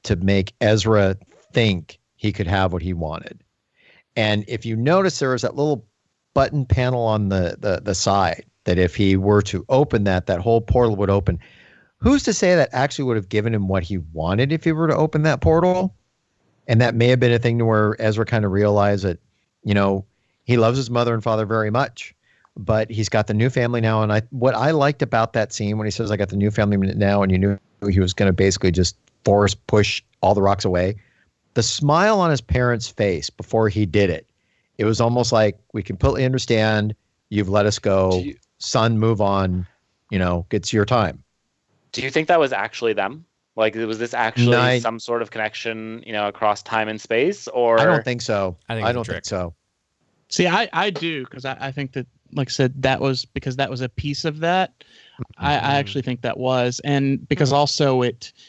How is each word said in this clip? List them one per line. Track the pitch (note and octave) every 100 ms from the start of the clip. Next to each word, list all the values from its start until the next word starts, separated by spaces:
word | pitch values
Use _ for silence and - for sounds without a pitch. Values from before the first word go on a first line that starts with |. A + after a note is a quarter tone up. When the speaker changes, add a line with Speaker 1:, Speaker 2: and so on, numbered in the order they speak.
Speaker 1:
to | - F#2+
make | G2 G2 F#2+ -
Ezra | G#2+ G#2+ G2+ G#2+ G2 G2 _ _ _
think | - A2 F2+ D#2 - _ _
he | G#2+
could | F#2+ F2
have | F#2+ F#2+
what | F2
he | F2+
wanted. | E2+ D#2+ D#2 - - _ _ _ _ _ _ _ -
And | G#2+ G#2 G#2
if | A#2
you | A#2
notice, | A2+ B2+ F#3 F#3+ C#3+
there | C3+
was | B2
that | A#2+ C#3
little | D3+ C3+ - _ _ _ _
button | C#3 C3+ D3
panel | B2+ - B2+ B2+
on | A2+ G#2+ G2+
the, | F#2+ F2 -
the, | G#2 F2
the | G#2
side | F#2+ - G2 F2 - - _
that | - F2+
if | F2+ -
he | G2 F#2+
were | G2 G#2
to | G2+ F#2 -
open | C3 C#3+ A2+
that, | G2+ F#2 -
that | F2+
whole | G2 A2+
portal | A2+ B2 A#2+ G2+
would | G2
open. | G2+ F#2+ F2 - - - _ _ -
Who's | A#3+ C#4
to | -
say | G3+ F#3+
that | F3 C3+
actually | B2+ C#3+ -
would | C3 A2+
have | F#2
given | G#2+ A2+
him | A2 F#2+
what | F#2+
he | E2+ F#2+
wanted | D#2 D#2+ D#2+ G2+ C#3
if | D#3+
he | E3
were | D#3+ E3
to | D3
open | D#3 D#3
that | D#3 C3+
portal? | D#3+ D#3+ F3+ F3+ F#3+ - _ _ _ _ _ _ -
And | A#2
that | A#2+
may | A#2 A#2+
have | B2+
been | B2
a | A#2+
thing | A#2+ A#2
to | A2+
where | A2 G#2+ A2
Ezra | A2 G#2+
kind | G#2+ A#2 G#2
of |
realized | F#2+ G#2 G#2 G2+ G2+
that, | F#2+ E2+ _ _ _ _
you | G#2+
know, | G2+ G2 G2 G2 _ _ _
he | - A#2+
loves | A2+ B2+
his | A#2+
mother | A#2+ A#2+
and | A2+
father | A#2 A2
very | G#2 A2+ G#2+
much, | A#2 C3+ - - _ _ _ _ -
but | G2 A2 A2+
he's | A2 G#2
got | A2 G#2+
the |
new | G#2+ B2+
family | B2+ A#2+ A#2+
now. | A2+ A2
And | G#2+
I, | G#2+ A#2
what | C3+ B2+
I | A2+ C#3
liked | D#3 C#3 C#3+
about | A2+ A2+ A#2
that | A#2 G#2+
scene | - G#2 G#2+
when | G#2+
he |
says, | G2+ G#2+
"I | G#2
got | G2
the | G2
new | G2+
family | G#2+ G2+ G2+ F#2+
now," | G#2 G2+ G2+
and | F#2+
you | F#2
knew | G2 G2 _ - G2+
he | F#2+
was | F#2
gonna | - G2+
basically | F#2 G2 - F#2+
just | E2+ F2 - _ _
force | - G2+ G2+
push | G2+ - G#2+ G2 - - -
all | F#2+
the | G#2
rocks | G2 G2
away, | G#2 F2+ F#2 G2+ _ _ _ _ _
the | -
smile | A2+ - C#3+ D#3+ G#3 G#3
on | E3+
his | C#3+
parents' | - B2+ B2 A#2 A#2+
face | - G#2 E2 -
before | - F#2 A2+ A2
he | G2+ G2
did | G#2 G2
it, | D2+ - _ _ _ _ -
it | G#2+
was | A2
almost | A#2 B2 B2
like, | A#2 G#2+ - _
"We | A2
completely | - G2 C3+ B2+
understand. | B2+ C3 - A2+ A2 G#2+ G#2 G#2 _ _ -
You've | G#2 F#2+
let | G#2 G#2
us | -
go. | G#2+ F#2+ F#2+
Speaker 2:
Do | F#2
you | F#2 - _ -
Speaker 1:
Son, | - B2 A2+ A2
move | A2+ G#2
on. | G2+ G2 F#2 F2+ F2+ _ _ _ -
You | G2
know, | F2+ F2 E2+
it's | G#2 -
your | A2 G2+
time." | B2 F#2 - _ _ _ _ _ _ _
Speaker 2:
Do | -
you | C3+
think | D#3 D#3+
that | E3+
was | C#3
actually | G#2 A2 - A#2
them? | G2+ G2 D3 - _ _ -
Like, | A2
was | A2 A2 A2
this | A#2+
actually | A#2+ A2+ A#2+ A#2+
Speaker 1:
No, | A#2+
I | B2+ B2+
Speaker 2:
some | A#2 A2+
sort | - A#2
of | G#2+
connection, | A2+ G#2+ - A#2 A2 A2 A2+ -
you |
know, | G#2+ G#2
across | - G#2+ G#2
time | - A2+ A2
and | G#2+
space? | - A2+ D#3+ G3+ -
Or | B2 A#2+ A2+
Speaker 1:
I |
don't | A2 -
think | B2+ A#2+
so. | A#2 G#2 F#2+ F2+ -
Speaker 3:
I |
think | A2+ A2
Speaker 1:
I |
Speaker 3:
it's |
a |
Speaker 1:
don't | A#2+
Speaker 3:
trick. | A2+ -
Speaker 1:
think | -
so. | G2 F2 - _ _ _ _ _ _ -
Speaker 4:
See, | - F3
I, | F#3+ A3+
I | E3+ G#3
do, | E3 E3 D3+ B2+
'cause | C3+
I, | C3+ -
I | C3+
think | C#3 C3
that, | C3+ B2 _ _
like | - B2+
I |
said, | - B2+ C3+
that | C3+ C3
was, | C3+ B2+
because | - - C#3 B2+
that | C3+
was | B2
a | B2+
piece | - C#3+ C#3+
of | D#3+ D3+
that. | E3 F#3 F#3 _ - - - - B2 -
I, | C#3
I | C#3+
Speaker 3:
Mm-hmm. | C#3
Speaker 4:
actually | C#3+ C#3 C#3
think | B2+ B2
that | A#2+ -
was, | B2+ B2+ B2 B2+
and | C#3+ C#3+ C#3 C#3 -
because | C#3+ C#3
also | C#3+ D3 - C#3+ B2+
it, | B2 - - -